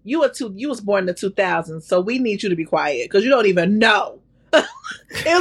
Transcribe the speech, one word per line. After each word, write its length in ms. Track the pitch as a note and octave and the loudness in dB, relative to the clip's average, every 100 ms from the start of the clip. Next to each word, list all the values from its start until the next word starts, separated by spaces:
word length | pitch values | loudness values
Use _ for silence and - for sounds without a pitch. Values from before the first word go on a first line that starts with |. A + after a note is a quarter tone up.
"You 160 | G3+ D#4 | -6 0
were 100 | C4+ | 0
two, 220 | B3 A#3 F#3+ | 0 -10 -8
you 140 | C#4+ | -8
was 100 | A#3+ | -6
born 200 | G3+ G3+ | -2 0
in 60 | F#3 | 0
the 60 | |
two 160 | F3+ G3 | -4 -4
thousands, 560 | G3+ F#3 E3+ D#3+ D#3+ - | -2 -2 -2 -4 -10 -2
so 140 | F3+ | 0
we 180 | F3+ B3+ | 0 -2
need 240 | B3 G3+ | -2 -2
you 60 | G#3 | -2
to 80 | E3+ | -4
be 80 | |
quiet 460 | D#3+ - D3+ B2+ B2 | -2 -2 -2 -4 -2
'cause 140 | G3+ | 0
you 60 | A#3 | 4
don't 140 | C4+ G#3 | 4 4
even 320 | F3+ E3+ G#3+ | 2 2 4
know." 420 | A3+ G#3 - - _ _ _ | 4 2 0 -10 _ _ _
<laughs> 100 | D#4+ - - - - - | 2 2 -6 -16 -16 -12
It 240 | - D#4 F4 | -6 0 2